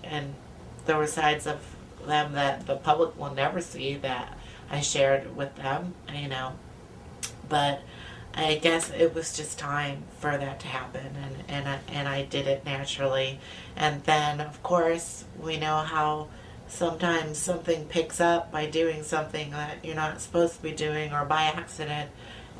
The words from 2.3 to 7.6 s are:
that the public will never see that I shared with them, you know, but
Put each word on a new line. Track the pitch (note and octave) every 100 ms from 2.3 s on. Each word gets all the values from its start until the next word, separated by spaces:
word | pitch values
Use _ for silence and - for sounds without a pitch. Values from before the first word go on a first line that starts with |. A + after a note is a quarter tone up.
that | C#3+ C#3 C#3 -
the | C#3
public | D#3 D3+ D#3+ -
will | C#3+
never | C3+ D3 F#3
see | - D3 C3+ C#3
that | C3 B2 - - - - -
I | C#3+
shared | C#3 D3 C3+ C3+ C3 C3
with | C#3 -
them, | C3+ D3+ F3+ - -
you | D3 C#3
know, | C3 C3 - - - - - - - - - -
but | D3+